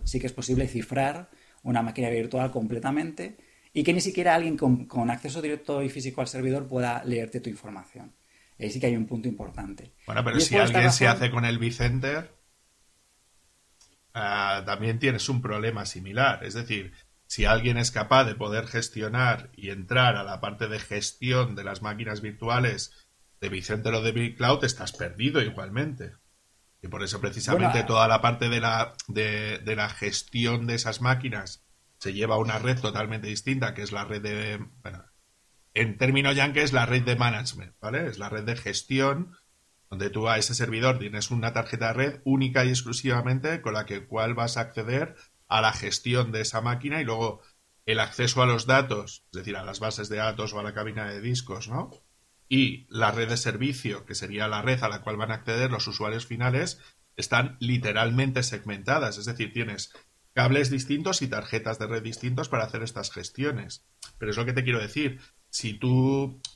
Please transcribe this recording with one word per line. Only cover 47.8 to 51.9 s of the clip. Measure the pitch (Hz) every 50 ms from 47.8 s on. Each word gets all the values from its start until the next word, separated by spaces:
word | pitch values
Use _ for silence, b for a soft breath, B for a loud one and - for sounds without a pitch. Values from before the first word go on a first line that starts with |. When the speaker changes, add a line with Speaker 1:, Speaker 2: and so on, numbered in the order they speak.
| _
Speaker 2:
el | - 113 110
acceso | 107 - - - 123 120 - 127
a | 127
los | 123 120 113 113
datos, | 123 131 135 135 123 117 104 98 - - - _ _ -
es | 92
decir, | 92 107 98 95
a | 92
las | - 98 101
bases | 107 110 107 - 104 104
de | 107
datos | 104 107 110 104 110 107 104 104
o | 104
a | 104
la | 104 104
cabina | 107 107 110 104 110 107 101
de | 104 101
discos, | 104 120 123 123 - - 95 92 - 104
¿no? | 113 139 214 -